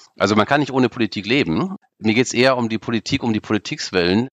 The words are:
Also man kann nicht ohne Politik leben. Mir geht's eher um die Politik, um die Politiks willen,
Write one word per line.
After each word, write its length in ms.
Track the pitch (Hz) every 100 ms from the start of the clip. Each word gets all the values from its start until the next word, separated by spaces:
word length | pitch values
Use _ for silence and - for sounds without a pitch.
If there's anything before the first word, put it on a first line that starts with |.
| - -
Also 180 | 101 107
man 120 | 101
kann 140 | 143
nicht 100 | 139
ohne 180 | 131 120
Politik 380 | - 110 107 98
leben. 480 | 139 160 98 190 - _ _
Mir 160 | 110 110
geht's 180 | 127
eher 240 | 120 131 123
um 120 | 117
die 100 | 110
Politik, 420 | - 117 - -
um 120 | 120
die 60 | 107
Politiks 540 | - 107 - 156 -
willen, 340 | 92 87 101 131